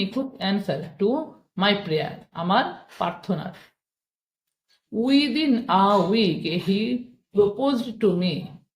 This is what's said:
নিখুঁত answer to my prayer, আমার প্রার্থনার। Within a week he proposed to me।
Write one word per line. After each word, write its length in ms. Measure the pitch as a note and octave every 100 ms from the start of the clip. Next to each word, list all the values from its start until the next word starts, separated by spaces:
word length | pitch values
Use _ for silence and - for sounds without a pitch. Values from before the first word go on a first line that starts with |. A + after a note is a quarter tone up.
নিখুঁত 260 | G3 C4 C4+ - F#3+
answer 280 | G3 G3 C#3 C#3+ -
to 100 | G3+ D4 D#4 - _ -
my 100 | G3+ G3 E3+
prayer, 280 | D#3 C#3+ - - E3
আমার 240 | F3 A3 F4 - - -
প্রার্থনার। 600 | F3 - - D#3+ - - - _ _ _ _ _ _ _ _ _ _ _ _ G#3+ B3
Within 460 | C#4 D4 D4+ D4+ A3+ - F#3
a 40 | G3 G3+ F3
week 300 | A3+ F#3+ D#3 D3+ F3 F#3
he 140 | G3 A#3 B3 - _ _ G3+
proposed 520 | G3+ G3+ C#4 A#3+ A#3 G#3+
to 60 | G#3 F3
me। 120 | F3+ C#3+ - - _